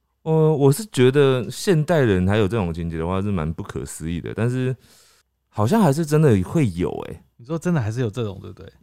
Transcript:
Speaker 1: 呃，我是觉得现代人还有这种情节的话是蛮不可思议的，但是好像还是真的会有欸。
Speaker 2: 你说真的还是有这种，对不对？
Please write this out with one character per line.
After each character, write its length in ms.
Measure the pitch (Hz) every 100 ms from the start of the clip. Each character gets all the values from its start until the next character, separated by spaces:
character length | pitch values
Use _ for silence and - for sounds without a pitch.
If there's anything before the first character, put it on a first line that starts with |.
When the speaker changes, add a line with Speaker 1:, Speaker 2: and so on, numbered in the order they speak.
| _ _
Speaker 1:
呃， 340 | 160 160 156 151
我 160 | 139
是 140 | 139 220
觉 260 | - 127
得 380 | 139 139 131 101
现 320 | - - 165
代 160 | 147 170
人 260 | 127 92 92
还 120 | 104
有 100 | 98
这 80 | 107
种 180 | 87
情 160 | 82 85
节 80 | 82
的 80 | 82
话 160 | 95
是 80 | 101
蛮 220 | 98 78
不 100 | 82
可 240 | - - -
思 240 | - 80
议 120 | 82
的， 120 | -
但 160 | 57 117
是 240 | 127 127 127 _ _ _ _ _ _ _
好 180 | - 107
像 140 | 220
还 100 | 185
是 140 | 139 160
真 160 | 151
的 200 | 156 104
会 260 | 90 170 127
有 180 | 85 85 50 50
欸。 140 | - _ _
Speaker 2:
你 100 | 120
说 140 | 160
真 140 | 180
的 80 | 170
还 100 | 113
是 80 | 110
有 100 | 120
这 140 | 101
种， 160 | 110 98
对 100 | 98
不 100 | 95
对？ 120 | - _